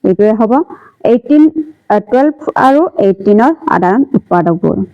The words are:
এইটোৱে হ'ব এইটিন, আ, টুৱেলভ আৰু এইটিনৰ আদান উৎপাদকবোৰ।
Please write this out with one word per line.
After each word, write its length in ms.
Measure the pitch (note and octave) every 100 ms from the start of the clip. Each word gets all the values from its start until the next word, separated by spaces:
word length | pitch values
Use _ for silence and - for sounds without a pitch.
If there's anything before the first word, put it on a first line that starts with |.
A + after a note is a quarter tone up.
এইটোৱে 280 | F#3 F#3 G#3
হ'ব 320 | A3 A3+ C4 F4 - - _
এইটিন, 460 | - A#3 - D4 D#4 D#4+ D#4 - _
আ, 100 | G#3
টুৱেলভ 340 | G#3 B3+ D4 D4+ - -
আৰু 320 | C4 C#4 E4+ -
এইটিনৰ 560 | G3 F#3+ G3 G#3 B3 E4 E4
আদান 380 | F#3 F3+ A3 C#4
উৎপাদকবোৰ। 720 | - _ F3+ E3 E3+ G3+ F#3 F#3+